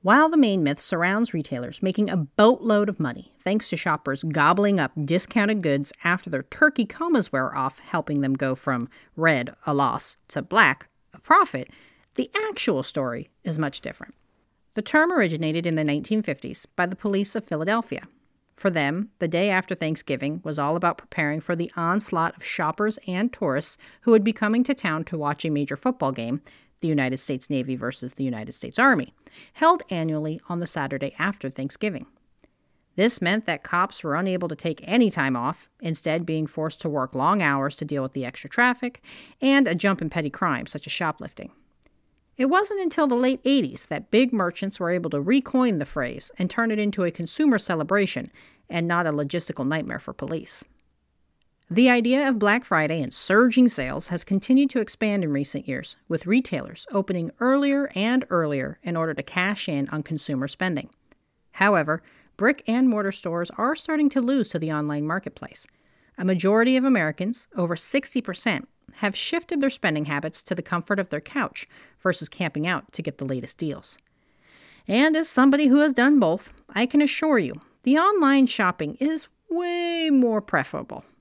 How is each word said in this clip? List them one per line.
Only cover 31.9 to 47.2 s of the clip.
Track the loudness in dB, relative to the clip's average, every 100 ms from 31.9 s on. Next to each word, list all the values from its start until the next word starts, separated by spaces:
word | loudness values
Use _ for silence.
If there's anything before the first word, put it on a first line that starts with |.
| -6 -14 _ _ _ _ _ _ _ _
This | 0 0 2
meant | 0 0 -2
that | -6
cops | -2 0 0 -4
were | -4
unable | -2 0 -2 -4
to | -4
take | -6 -6
any | 0 4 4
time | 2 0
off, | 0 -2 -6 -14 _
instead | -6 -4 -2 -2
being | -2 -4 -4
forced | -4 -6 -4
to | -4
work | -2 -4 0
long | 2 2
hours | 2 0 -2 -4
to |
deal | -6 -4
with | -4
the | -6
extra | -8 -10 -8
traffic | 0 0 0 -6 -10 -20 -20 -20 _
and | 4 4 4
a |
jump | 2 2 0
in | -2
petty | -4 -4
crime, | -2 -2 -2 -4
such | -12 -8
as |
shoplifting. | -4 -4 -4 -12 -14 -18 _ _ _ _ _ _ _ _ -2
It | 2
wasn't | 2 2 -2
until | -2 0 2
the | 2
late | 2 0
eighties | 2 2 2 -6 -8
that | -10 0
big | 2 4
merchants | 2 -2 -2 -8 -4
were | -2
able | 0 0
to | -2
recoin | 2 2 2 0 2 0
the |
phrase | -4 -4 -6 -6 -14 -6
and | -4
turn | -2 -2
it | 0
into | -2 0
a | -2
consumer | -2